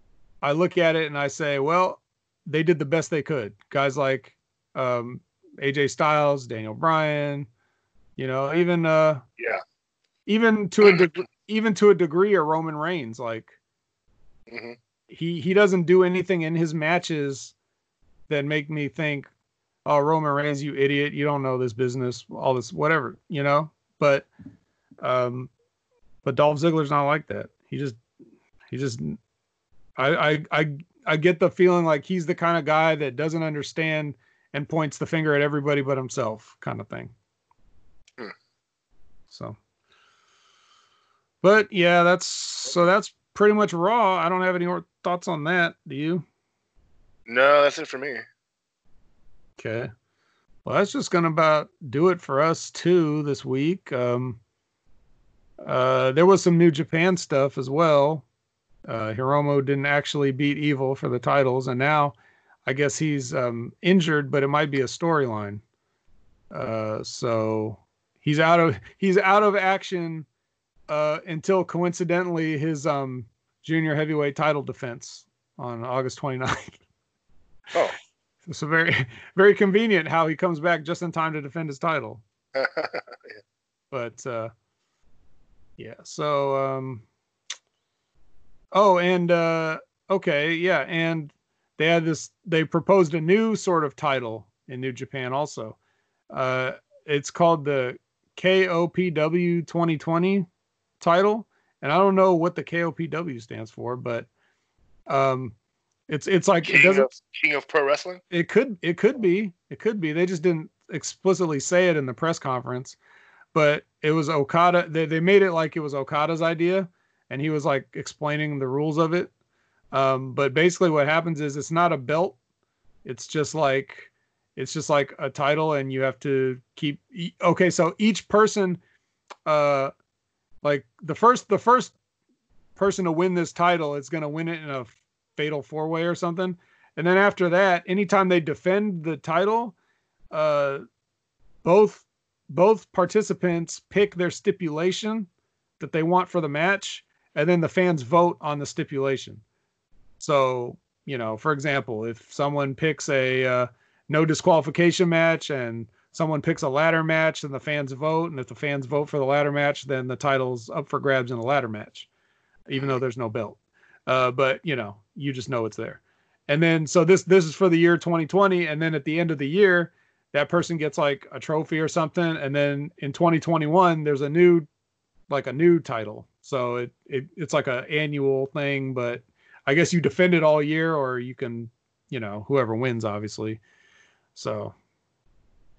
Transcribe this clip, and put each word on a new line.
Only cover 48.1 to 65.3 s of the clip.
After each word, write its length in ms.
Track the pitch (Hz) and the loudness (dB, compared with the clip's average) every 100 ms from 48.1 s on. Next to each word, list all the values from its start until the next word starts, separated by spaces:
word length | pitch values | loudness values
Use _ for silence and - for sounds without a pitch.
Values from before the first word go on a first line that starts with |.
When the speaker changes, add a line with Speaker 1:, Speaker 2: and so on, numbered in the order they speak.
| 117 110 _ _ _ _ _ _ - _ _ - - - _ | -12 -14 _ _ _ _ _ _ -20 _ _ -20 -20 -20 _
Speaker 1:
Okay. 320 | 117 113 120 - _ _ _ _ _ - | -8 -8 -8 -14 _ _ _ _ _ -16
Well, 120 | - 139 | -4 0
that's 160 | 202 | 0
just 180 | 285 190 | -2 -2
gonna 180 | 175 165 | 0 0
about 420 | 160 156 151 156 - 139 | 2 4 2 0 -14 -8
do 180 | 139 180 | 2 2
it 120 | 175 | 2
for 220 | - 139 | -2 2
us 280 | 160 165 - | 2 0 -6
too 520 | - 170 180 156 151 | -4 2 4 4 0
this 220 | 143 135 | -2 -4
week. 480 | 135 131 151 190 - | -4 -2 -2 -4 -4
Um, 480 | 143 123 123 127 113 _ _ _ _ _ - _ _ _ _ _ - - | -2 0 -2 -4 -10 _ _ _ _ _ -20 _ _ _ _ _ -18 -4
uh, 460 | 131 127 131 131 | 0 2 2 2
there 140 | 131 180 | 4 6
was 160 | 185 | 6
some 140 | 185 170 | 6 6
New 140 | 170 | 4
Japan 460 | 147 165 165 180 180 | 4 -2 0 0 0
stuff 420 | - 143 139 - | -2 0 0 -2
as 100 | 127 | -4
well. 560 | 143 165 143 143 156 - _ _ _ _ _ - | 2 4 4 4 0 -10 _ _ _ _ _ -10
Uh, 260 | 113 110 | -8 -6
Hiromu 520 | 107 131 143 147 143 | -4 0 2 2 0
didn't 220 | 135 139 143 | 0 -2 0
actually 440 | 143 143 151 139 | 0 0 -2 -2
beat 260 | 131 143 143 | 0 -2 0
Evil 380 | 151 135 131 | -2 0 -2
for 140 | 135 151 | -4 -4
the 100 | 123 | -4
titles, 480 | 147 143 131 127 131 | 0 2 2 0 -4
and 120 | 123 | -2
now 360 | 139 151 143 - _ _ _ _ - | 0 2 0 -4 _ _ _ _ -6
I 60 | |
guess 240 | 135 143 - | -2 -2 0
he's, 380 | 160 143 123 | -2 -4 -4
um, 380 | 143 123 117 120 - | -4 -4 -6 -10 -4
injured, 480 | 175 190 165 151 139 | 4 4 4 0 0
but 140 | 143 | -2
it 40 | 139 | 0
might 220 | 147 151 | 0 0
be 120 | 139 | -2
a 20 | |
storyline. 760 | 123 - 170 156 127 | -4 -4 -2 0 0